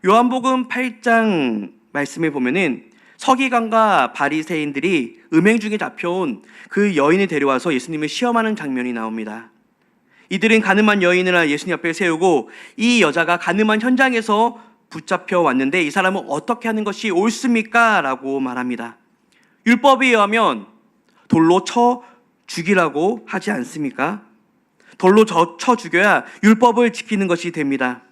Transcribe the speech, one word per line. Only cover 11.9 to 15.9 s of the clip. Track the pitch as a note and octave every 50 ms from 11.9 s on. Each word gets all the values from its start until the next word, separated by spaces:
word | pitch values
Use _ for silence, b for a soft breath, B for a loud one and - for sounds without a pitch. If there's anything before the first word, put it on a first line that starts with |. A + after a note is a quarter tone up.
| D#3+
세우고 | - F#3+ F3 E3 D#3+ F3+ F#3+ E3 C3+ A2 B B B B B B
"이 | - G#3+ A#3+ B3 A#3
여자가 | F#3 D3+ C#3 E3+ E3 D#3 F3
가늠한 | E3+ - - F3 G3+ A3 G#3+ G#3+ G#3+
현장에서 | A3 B3+ B3+ B3 C4 C4 B3 A3+ A3 A3 G#3 G#3+ A#3 A#3+ A#3 B B B B _ _ _
붙잡혀 | - D#3+ D3+ - F#3 F3 - - F#3+ F3
왔는데 | E3+ D3 B2 C3 C3+ C3+ D#3 F#3 E3
이 | D3